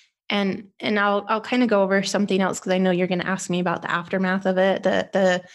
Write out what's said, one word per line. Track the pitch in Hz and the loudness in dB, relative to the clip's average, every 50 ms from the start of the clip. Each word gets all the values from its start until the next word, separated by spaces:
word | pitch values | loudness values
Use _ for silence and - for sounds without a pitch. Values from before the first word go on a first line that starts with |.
| _ _ _ _ _ - | _ _ _ _ _ -4
And, | - 202 202 196 185 - - - _ - | -2 -2 -2 -2 -4 -6 -10 -18 _ -6
and | - - 214 208 | -2 0 0 2
I'll, | 202 208 202 202 202 - | 2 2 0 0 -2 -2
I'll | 220 220 | -4 -4
kinda | 214 - 254 247 254 | -2 -2 0 0 2
go | 226 220 202 196 | 2 4 2 2
over | 185 196 196 196 | 4 2 0 0
something | - - 190 202 196 190 190 | 0 -2 -2 0 0 2 2
else | 190 180 165 - | 2 0 0 -2
'cause | - 190 185 | -2 -2 0
I | 185 | 2
know | 185 185 180 | 2 2 2
you're | 175 185 175 | 2 0 0
gonna | 180 180 - | 0 -2 -2
ask | - 190 190 - - | -2 -4 -4 -4 -4
me | 175 180 | -2 -2
about | 180 180 175 - - | 0 -2 -2 -4 -4
the | - | -4
aftermath | - 170 165 170 - 190 190 185 185 190 190 | -6 -6 -6 -4 -4 -2 0 0 0 0 0
of | 190 185 185 | 0 2 2
it, | 190 196 185 - 196 | 2 2 2 0 0
the, | 190 196 190 185 - - | 0 0 0 -2 -2 0
the, | 196 196 185 180 185 180 - - | 0 2 2 2 0 -4 -8 -20